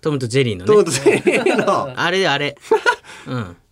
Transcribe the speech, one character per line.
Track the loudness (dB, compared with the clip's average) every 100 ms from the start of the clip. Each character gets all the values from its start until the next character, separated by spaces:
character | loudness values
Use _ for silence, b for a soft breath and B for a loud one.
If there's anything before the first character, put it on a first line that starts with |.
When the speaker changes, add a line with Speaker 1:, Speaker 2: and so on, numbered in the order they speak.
Speaker 1:
ト | -2
ム | -4
と | -2
ジ | 0
ェ |
リ | 0 -2
ー |
の | 4
ね。 |
Speaker 2:
ト | 4
ム |
と | 4
ジ | 2
ェ | 2 2
リ | 2 0
ー | 0 0 0
の。 | -2 -2
Speaker 1:
<laughs> | -4
あ | -2
れ、 | 0 0
あ | 0
れ。 | -2 -8 -2 0 0
Speaker 2:
<laughs> | -4 -8 -20 -10
Speaker 1:
う | -8
ん。 | -8 -14 _